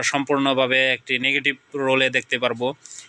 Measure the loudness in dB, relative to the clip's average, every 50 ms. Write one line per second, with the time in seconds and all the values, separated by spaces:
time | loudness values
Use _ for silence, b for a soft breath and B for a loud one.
0 | 0 0 0 0 0 0 0 2 2 2 2 2 2 2 2 2 2 2 0 -2
1 | -2 -4 -4 -2 0 -2 -2 0 0 -2 -2 -4 _ _ -8 -4 0 2 2 2
2 | 2 2 0 -2 -2 -2 -2 -2 0 -2 -2 -2 -4 -4 -4 B B B B B
3 | B